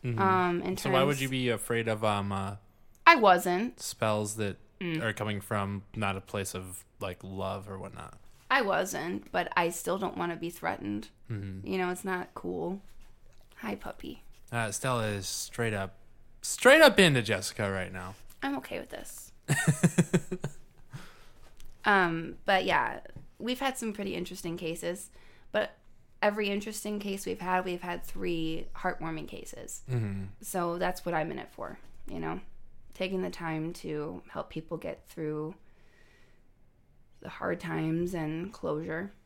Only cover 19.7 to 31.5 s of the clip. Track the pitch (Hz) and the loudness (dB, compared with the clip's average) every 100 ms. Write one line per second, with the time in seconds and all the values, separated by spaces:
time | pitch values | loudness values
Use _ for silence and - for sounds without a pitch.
19.7 | 143 - - 165 175 - 180 139 - - | 4 4 4 4 2 0 -4 -4 -6 -16
20.7 | - - - - - - - - - - | -20 -14 -12 -12 -16 -20 -20 -20 -12 -12
21.7 | - - 202 175 165 165 - - 190 190 | -2 4 6 6 2 -4 -8 4 4 6
22.7 | 156 117 - - - - - 220 247 269 | 2 2 -4 -10 -14 -14 -8 -4 0 -2
23.7 | 254 226 202 202 170 175 185 175 170 170 | -2 -4 -4 -4 -4 -6 -6 -6 -4 -4
24.7 | 165 170 185 - - - - - - 214 | -4 -4 -6 -8 -16 -20 -20 -2 0 0
25.7 | - - - - - 208 208 208 202 208 | -4 -20 -20 -20 0 2 2 0 0 -2
26.7 | 208 214 208 202 196 196 185 185 185 185 | -6 -4 -4 -2 -4 -4 -4 0 0 0
27.7 | 180 180 175 - - 180 170 160 160 - | -4 -4 -6 -4 -2 0 0 0 -2 -4
28.7 | - 185 - 165 160 151 - - - - | -2 -2 -2 -4 -6 -8 -10 -12 -12 -12
29.7 | - - 123 110 98 95 - - 185 175 | -12 -4 -2 -2 -4 -8 -10 -6 -2 -2
30.7 | 170 180 180 - 165 160 135 - | 0 -2 -2 -2 -2 -2 -4 -10